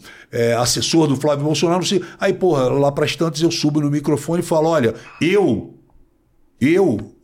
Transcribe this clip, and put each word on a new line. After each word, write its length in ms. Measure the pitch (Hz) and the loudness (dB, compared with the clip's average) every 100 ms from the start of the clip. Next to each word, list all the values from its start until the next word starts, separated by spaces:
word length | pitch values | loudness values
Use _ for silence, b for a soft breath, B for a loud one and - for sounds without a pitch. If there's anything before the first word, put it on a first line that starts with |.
| B B B | B B B
é, 240 | 120 117 | -2 0
assessor 520 | 117 120 - - 165 151 | 0 0 -2 0 2 2
do 100 | 135 | 0
Flávio 280 | 151 143 | 0 -2
Bolsonaro, 360 | 147 147 165 175 | -2 0 0 0
não 60 | 165 | 0
sei. 160 | 196 B B | -2 B B
Aí, 140 | 196 | -4
porra, 360 | 190 185 147 127 | 0 0 2 2
lá 220 | 131 143 | 2 0
pras 240 | 143 151 | 0 -4
tantas 280 | - 165 156 | -2 -4 0
eu 80 | 165 | -2
subo 300 | 165 156 151 | 0 0 0
no 100 | 143 | 0
microfone 500 | 143 143 147 - 175 | -2 0 -2 -2 -4
e 40 | 170 | 0
falo, 220 | 165 156 | 0 2
"Olha, 260 | 160 117 - B B | 2 0 -2 B B
eu, 580 | 156 202 175 104 - - _ _ _ _ _ _ _ _ | 0 2 2 0 -4 -18 _ _ _ _ _ _ _ _
eu, 560 | 131 180 190 104 104 - | 2 2 2 0 -6 -10